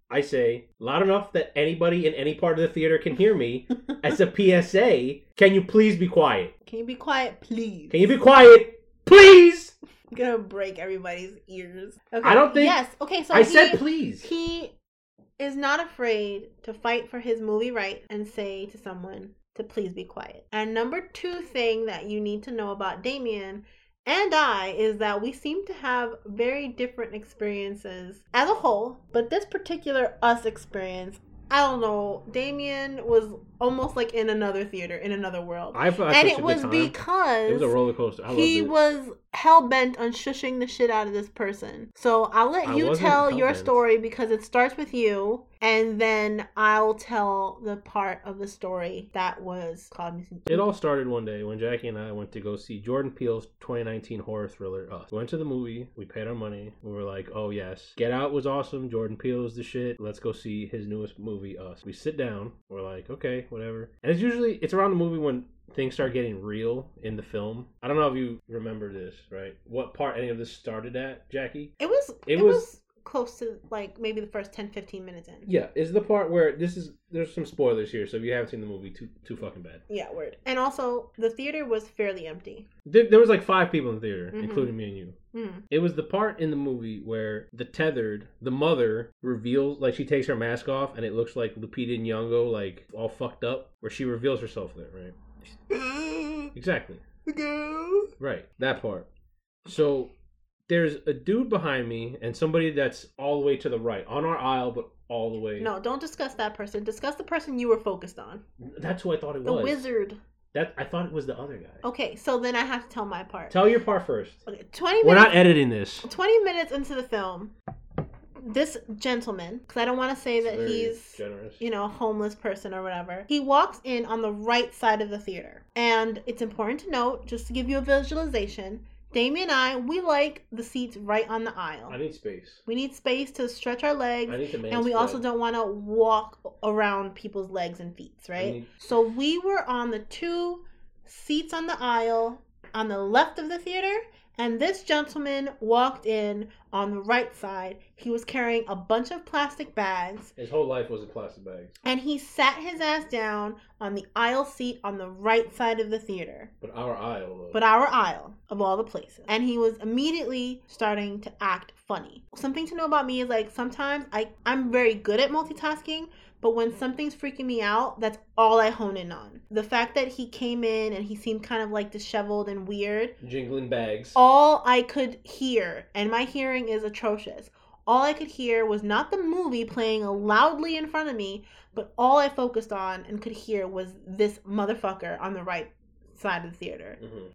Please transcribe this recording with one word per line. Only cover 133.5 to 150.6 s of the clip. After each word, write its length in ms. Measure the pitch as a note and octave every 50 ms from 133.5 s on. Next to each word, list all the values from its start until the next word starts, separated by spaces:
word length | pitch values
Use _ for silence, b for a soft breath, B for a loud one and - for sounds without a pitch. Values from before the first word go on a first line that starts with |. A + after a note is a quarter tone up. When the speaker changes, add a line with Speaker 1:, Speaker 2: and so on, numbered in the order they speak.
| A#3+ - - B3+ B3 A#3+ D4+
Speaker 2:
our 100 | D4 D4
legs. 400 | C#4 B3 A#3+ A#3+ A#3+ A#3 A#3 A#3+
Speaker 1:
I 40 |
need 120 | C4 D4 - -
to 120 | A3+ A3
Speaker 2:
And 160 | A3 A#3 A#3 A#3
we 100 | A#3+ A#3
also 240 | A3+ A#3+ A#3+ C4+ B3
Speaker 1:
manspread. 20 |
Speaker 2:
don't 180 | A#3+ A#3+ A#3 A#3
wanna 280 | A#3 A3+ A#3 A#3 A3
walk 720 | G3 G#3 G#3 G#3 G#3 G#3+ A3+ A3 A3+ A3 G#3+ A3 - - - - F#3+ - - G#3+
around 500 | G#3+ G#3+ A3 G#3+ G3+ G3+ G3 G3 F#3+ F#3+
people's 380 | - - G3+ G3+ G3 F#3+ F#3+
legs 280 | F#3+ F#3 F3 F3 F3 F3+
and 160 | F3 F3 E3+
feet, 200 | - D#3+ - _ _ -
Speaker 1:
I 40 | -
Speaker 2:
right? 220 | F3 F3+ F#3 - B2
Speaker 1:
need 120 | A#2+ - - - -
Speaker 2:
So 220 | - - B3 A#3 A3+
we 300 | A3 A3+ B3+ C#4 D4+ E4+
were 260 | F4+ F4+ G4 G4 F4+ - -
on 220 | B3 A#3+ A#3+ A#3+
the 80 | A3 G#3+
two 640 | G#3+ - - - E4+ E4+ E4+ F4 F4 F4 F4 F4 - b b b b b b - -
seats 480 | - - - - - D4 D#4 D#4 - E4
on 140 | E4 E4
the 100 | F4 D#4 -
aisle 640 | B3 B3 A#3 A3+ A3+ A3+ A3+ A3+ A3+ A#3 A#3+ - - _ _ _ - - -
on 140 | A3 A3
the 100 | G#3+ G3+
left 400 | G3 G3 G3 A3 C4 D#4+ D#4+ -
of 120 | E4+ D4+ D#4
the 100 | F4 F4
theater, 360 | - F4+ F4+ F#4+ F#4+ G4 G4+ A4+ A4+ - b b b b b -
and 200 | A#3+ A#3 A3+ A#3
this 220 | C#4+ F#4 F#4+ -
gentleman 680 | - - D4+ D4+ D4 D4 - D4+ C#4+ C#4 C#4 C#4 C#4 C#4 C#4 -
walked 480 | A3 A3 A3+ A#3+ B3+ C4+ C4 - -
in 420 | A3 A3 G#3+ G#3 G#3 G3+ G#3 A3 A3 B B B B
on 180 | - G3 G3+ G#3
the 100 | G3+ G3
right 360 | G3 G#3+ A#3+ B3+ A3+ A3+ -
side. 420 | - G#3 G3 G3 F#3 F#3 F#3 G3 - b b b
He 140 | - - A#3+
was 160 | A#3 A#3 A#3
carrying 380 | - C4 C4 A#3+ A#3 A#3 A3+ A3+
a 80 | G#3+ G3
bunch 360 | F#3 F3+ - A3 A#3 A#3+ -
of 120 | F4 E4+ -
plastic 500 | - - C#4+ C#4+ C#4 - - C#4+ - -
bags. 580 | G#3+ G3+ F#3+ F#3 F3+ F3 F#3 G#3 G#3+ - - _
Speaker 1:
His 140 | C3+ A#2+ A#2+
whole 160 | C#3+ D#3